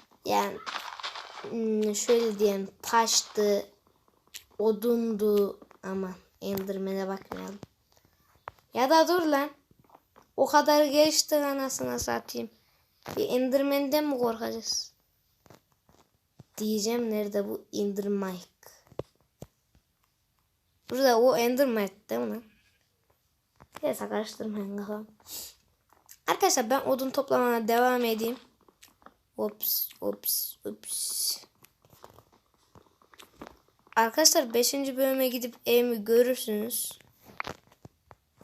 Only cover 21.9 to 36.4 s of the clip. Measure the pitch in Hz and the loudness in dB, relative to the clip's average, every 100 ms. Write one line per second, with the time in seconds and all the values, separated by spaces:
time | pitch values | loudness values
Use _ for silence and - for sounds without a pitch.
21.9 | - - 233 233 214 - _ _ _ _ | -6 -8 -6 -4 -8 -12 _ _ _ _
22.9 | _ _ _ _ _ _ _ - - - | _ _ _ _ _ _ _ -20 -8 -6
23.9 | 214 208 208 214 - 220 208 196 202 202 | -4 -4 -6 -6 -8 -8 -6 -6 -8 -8
24.9 | 214 220 _ - - - - _ _ _ | -10 -12 _ -16 -14 -14 -20 _ _ _
25.9 | _ _ - - 339 381 277 226 269 277 | _ _ -14 -4 0 2 2 0 0 0
26.9 | 262 262 277 269 254 247 233 220 233 247 | -2 -2 -4 0 2 2 0 0 2 2
27.9 | 247 233 220 226 254 - _ _ _ - | 2 0 -2 -4 -6 -14 _ _ _ -20
28.9 | _ - _ _ - 214 208 - - - | _ -20 _ _ -6 -6 -4 -4 -4 -4
29.9 | - 202 202 - - - - 101 - - | -6 -6 -6 -4 -4 -4 -10 -12 -12 -10
30.9 | - - - - - - _ - _ _ | -8 -6 -4 -4 -6 -10 _ -20 _ _
31.9 | - - - _ _ _ _ _ - _ | -20 -20 -20 _ _ _ _ _ -20 _
32.9 | _ _ - - - - - _ _ _ | _ _ -20 -20 -20 -20 -20 _ _ _
33.9 | - 226 226 320 339 247 233 240 277 277 | 2 2 4 4 4 2 2 0 0 -4
34.9 | 254 269 262 254 240 233 - - 240 247 | 0 0 2 0 -2 -8 -8 2 4 4
35.9 | 226 208 233 247 254 | -2 2 4 4 2